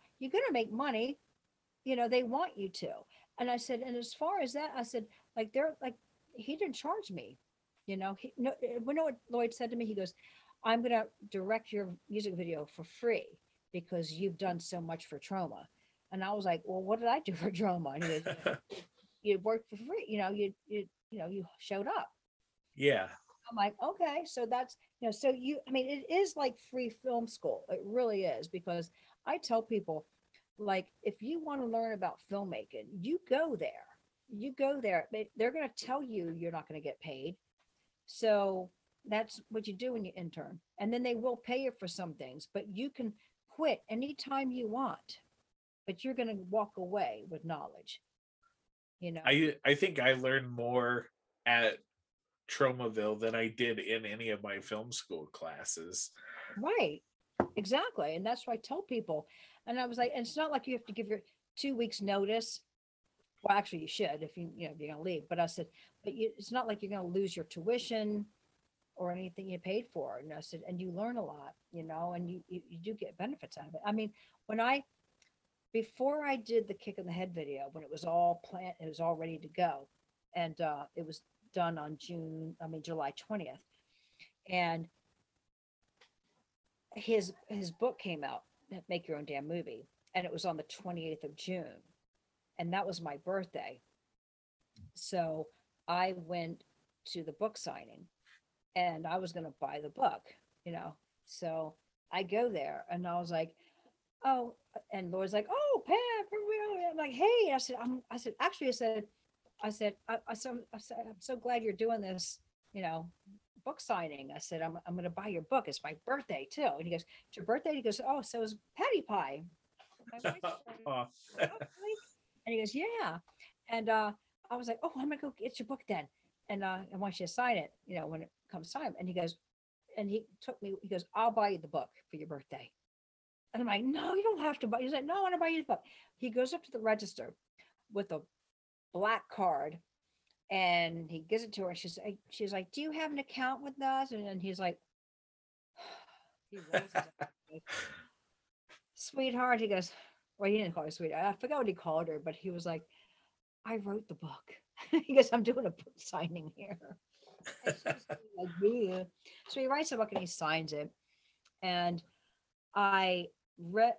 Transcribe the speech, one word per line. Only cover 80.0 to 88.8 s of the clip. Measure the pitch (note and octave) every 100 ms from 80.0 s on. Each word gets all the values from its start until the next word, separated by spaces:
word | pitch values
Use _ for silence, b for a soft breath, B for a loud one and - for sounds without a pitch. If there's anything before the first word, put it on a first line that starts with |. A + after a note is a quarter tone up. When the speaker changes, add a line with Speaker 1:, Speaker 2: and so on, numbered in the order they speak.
| _ _ _
Speaker 1:
And, | F3 E3 D#3
uh, | D#3+ D3 D3 -
it | D#3+
was | E3 - _ _
done | F#3 E3+ D#3+
on | D3+ D#3
June, | - E3+ D#3+ D#3+ D#3+ E3+
I | D#3+
mean, | D#3+
July | D3+ E3 C#3+ -
twentieth. | - G#3+ D3 C#3 _ b b b b b b _ -
And | F3+ E3+ E3 E3 _ _ _ _ _ _ _ _ _ _ _ - _ _ _ _ _ _ _ _
his, | - G#3+ A3 F#3 - -
his | G#3 F3+
book | E3+ B3 A#3+
came | G3+ D#3+
out, | C#3 B2 - _ _ F#3+